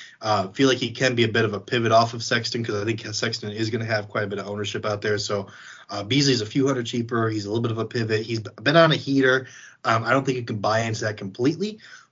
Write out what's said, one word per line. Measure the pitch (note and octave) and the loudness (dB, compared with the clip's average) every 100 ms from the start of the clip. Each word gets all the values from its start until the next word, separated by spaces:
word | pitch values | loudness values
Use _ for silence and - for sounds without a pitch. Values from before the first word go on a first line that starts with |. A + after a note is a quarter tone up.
| - - | -20 -8
Uh, | A2 G#2 F#2 | 0 0 0
feel | - C3+ | 2 4
like | B2 | 4
he | F#3 | 0
can | A2+ C3 A#2+ | 0 0 4
be | A2 | 2
a | |
bit | A2 A2+ | 2 0
of | G2+ | 0
a | |
pivot | - B2 A#2 | -2 0 4
off | A2+ A#2 | 6 4
of | A#2+ | 0
Sexton | A#2 A#2 A#2 B2 A2+ | -2 -2 -2 -4 -2
'cause | G#2 | -2
I | G#2 | -2
think | A2 A2+ G#2 | -4 -6 -4
Sexton | A#2 A2+ G#2+ | -4 -4 -6
is | G#2 A2 | -4 -2
gonna | A#2 A2+ | -2 -2
have | A2 G2 | -4 -4
quite | A2+ G#2 | -4 -4
a | |
bit | G2+ | -6
of | G2 | -6
ownership | G#2 G#2 A2+ G#2+ | -6 -6 -4 -4
out | G2+ | -2
there. | G#2+ G#2 | -2 -2
So, | - G#2 G2 - - - - | -2 -4 -6 -12 -20 -20 -12
uh, | G2+ | -8
Beasley's | G2+ C3+ C#3 A#2+ | -2 2 4 2
a | G#2 | 0
few | C#3+ C3+ | 0 0
hundred | B2+ A#2 | 0 -2
cheaper. | B2 A2+ A#2+ A2+ | -4 -2 0 0
He's | A2 G2+ | -2 -2
a | |
little | A2 | -2
bit | A#2 | -2
of | A2 | -2
a | G#2 | -4
pivot. | B2 A2 G#2+ A2 | -4 -2 -2 -2
He's | A2+ | -6
been | G2+ - C#3 D#3+ | -8 -6 2 6
on | E3 | 6
a | C3 | 4
heater. | A#2 C#3 C3 C3 C3 - - - - | 0 2 4 4 0 -14 -20 -6 0
Um, | A2+ A2+ | 0 2
I | |
don't | C3 C3 | 2 2
think | B2+ | -2
you | A#2+ | -4
can | A2 | -2
buy | G#2 A2 | 0 2
into | A2+ A2 A2 | 0 -2 -4
that | G#2 | -6
completely, | G2+ F#2+ B2+ D#3+ G#3 G#3+ - - - | -8 -2 0 0 -2 -6 -16 -20 -18